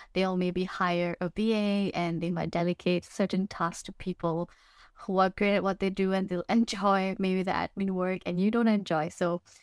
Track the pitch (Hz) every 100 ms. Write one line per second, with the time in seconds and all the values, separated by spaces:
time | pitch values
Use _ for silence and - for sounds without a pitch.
0 | - 185 190 185 180 180 185 - 180 175
1 | 175 - 180 - 220 220 208 202 196 -
2 | 175 165 170 170 160 170 170 175 180 175
3 | - - 196 190 190 - 175 - - -
4 | 185 180 170 165 175 - _ _ - _
5 | - 190 190 - 208 202 190 190 196 196
6 | 190 190 190 175 - 226 226 196 202 196
7 | 190 190 190 185 185 - - - 196 185
8 | 180 185 - 175 202 233 226 208 190 156
9 | 160 - 175 175 _ -